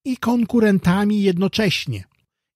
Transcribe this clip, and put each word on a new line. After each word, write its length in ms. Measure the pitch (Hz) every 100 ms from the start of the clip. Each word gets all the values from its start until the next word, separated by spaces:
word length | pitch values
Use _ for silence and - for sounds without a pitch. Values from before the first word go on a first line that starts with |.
| 269
i 120 | 254
konkurentami 1040 | 226 240 226 240 214 196 175 190 208 208
jednocześnie. 800 | 196 175 196 - 202 - - 104 - _ _ _ _